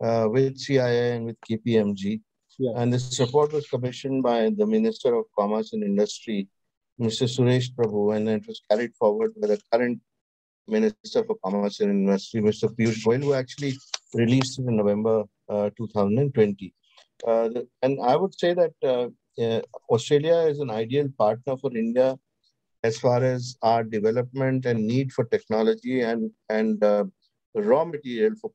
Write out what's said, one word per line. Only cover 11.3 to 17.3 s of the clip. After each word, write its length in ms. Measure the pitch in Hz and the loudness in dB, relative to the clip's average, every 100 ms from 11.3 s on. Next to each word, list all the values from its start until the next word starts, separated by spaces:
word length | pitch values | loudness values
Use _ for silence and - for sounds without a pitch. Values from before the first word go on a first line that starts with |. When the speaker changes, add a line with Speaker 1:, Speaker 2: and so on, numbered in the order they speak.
| 107 | -4
Speaker 1:
Commerce 360 | 92 101 101 - | -4 -2 -2 -2
and 100 | 104 | 0
Industry, 500 | 101 98 98 - 113 | 2 2 0 -2 -2
Mister 260 | 107 - 113 | 0 0 -2
Piyush 380 | - 113 110 110 | 0 0 0 0
Goyal, 180 | 123 | 2
who 100 | 143 | 2
actually 400 | 135 127 - 143 127 - - _ | 0 -2 -6 -6 -6 -10 -14 _
released 460 | 117 117 131 131 131 | 0 2 2 2 -4
it 80 | 127 | -2
in 100 | 110 | 0
November, 460 | 104 104 113 110 104 _ - | 2 0 0 0 -2 _ -6
uh, 200 | 104 104 - | -4 -4 -6
two 100 | 110 | -6
thousand 300 | 107 98 113 | -2 0 2
and 160 | 143 | 0
twenty. 400 | 131 104 98 92 _ _ _ _ - | 2 2 0 -10 _ _ _ _ -8
Uh, 220 | 117 | -2